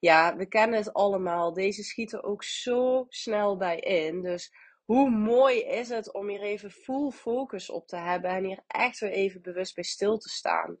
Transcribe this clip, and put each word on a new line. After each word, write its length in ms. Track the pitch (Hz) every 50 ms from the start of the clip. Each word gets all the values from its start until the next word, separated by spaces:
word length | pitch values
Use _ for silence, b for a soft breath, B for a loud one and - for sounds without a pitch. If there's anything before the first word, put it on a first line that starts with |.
ja, 360 | - 170 160 160 165 170 165
we 100 | 165 190
kennen 320 | 190 - 220 214 226 233 220
het 140 | 208 208 -
allemaal. 600 | - 202 202 196 190 185 185 170 175 170 170 165
Deze 300 | 175 190 196 202 202 208
schieten 420 | - - - 226 220 - 220 -
ook 200 | - 208 202 -
zo 640 | - - - - 247 240 247 254 254 254 262 254 254
snel 480 | - - - - 220 208 208 208 202
bij 220 | 185 190 180 170 165
in. 440 | - - 196 170 156 160 160 180 180
Dus 320 | 180 175 175 - - b b b b b b b
hoe 260 | _ 220 262 277 269
mooi 500 | 240 214 208 220 233 247 269 269 254 233
is 280 | - - 165 214 247 233
het 240 | 240 226 202 - -
om 160 | - 202 202
hier 140 | 202 196 196
even 280 | 208 202 208 202 202
full 400 | 180 - _ - 262 269 294 285
focus 600 | 240 - - 233 233 247 269 254 - 190 180 -
op 160 | - - - _
te 80 | -
hebben 340 | 175 170 175 180 180 180 180
en 140 | 185 190 190
hier 180 | 190 190 - -
echt 320 | _ - - 226 247 240 -
weer 120 | 226 202 185
even 300 | 190 196 196 185 185 175
bewust 320 | 180 175 180 190 185 -
bij 100 | - 175
stil 340 | - - - 196 202 220 214
te 100 | - -
staan. 500 | - - - - 85 82 82 - - -